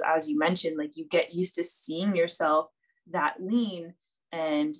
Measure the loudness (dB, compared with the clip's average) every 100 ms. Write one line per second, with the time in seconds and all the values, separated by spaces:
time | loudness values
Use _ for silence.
0 | 2 0 2 2 2 2 0 -2 -6 -8
1 | 0 0 0 -2 -2 -2 -2 -4 -6 -2
2 | 0 2 2 2 2 2 0 _ _ _
3 | -8 -2 -2 -2 -2 0 0 -4 -12 -16
4 | _ _ _ -4 0 2 0